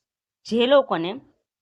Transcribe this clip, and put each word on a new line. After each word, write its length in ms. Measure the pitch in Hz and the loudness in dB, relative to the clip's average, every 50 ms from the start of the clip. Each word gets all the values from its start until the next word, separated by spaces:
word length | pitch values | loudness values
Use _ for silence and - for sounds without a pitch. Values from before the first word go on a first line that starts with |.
| _ _ _ _ _ _ _ _ _ | _ _ _ _ _ _ _ _ _
જે 220 | - 214 240 240 | -4 -2 0 2
લોકોને 540 | 254 285 277 269 - 196 165 165 180 226 277 - _ _ _ _ _ _ _ | 4 4 2 2 0 -4 -6 -6 -8 -10 -12 -18 _ _ _ _ _ _ _